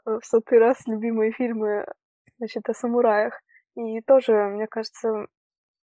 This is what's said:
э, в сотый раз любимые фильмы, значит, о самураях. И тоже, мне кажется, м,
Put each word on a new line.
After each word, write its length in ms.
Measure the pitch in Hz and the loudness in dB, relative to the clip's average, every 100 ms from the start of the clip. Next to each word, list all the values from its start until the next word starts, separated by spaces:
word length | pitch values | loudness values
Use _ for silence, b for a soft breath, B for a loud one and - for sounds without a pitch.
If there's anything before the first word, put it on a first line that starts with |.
| - | -8
э, 120 | 220 | -8
в 40 | - | 0
сотый 340 | 226 - 233 | 0 4 4
раз 280 | 226 262 - | 6 2 -4
любимые 440 | 220 233 226 220 | -6 -4 0 -2
фильмы, 520 | 220 247 226 214 208 - - _ _ _ - | -2 -4 -4 -4 -4 -6 -14 _ _ _ -12
значит, 300 | 226 233 214 | -10 -8 -6
о 40 | 220 | -6
самураях. 640 | 240 240 240 208 226 - _ b b - | -2 2 2 2 0 -6 _ b b -10
И 240 | 226 220 | -8 -4
тоже, 320 | 226 269 247 214 202 | 4 4 4 2 2
мне 180 | 202 214 | -2 -6
кажется, 400 | 226 214 - 226 | -8 -10 -6 -6
м, 180 | 220 - _ _ _ _ _ | -4 -8 _ _ _ _ _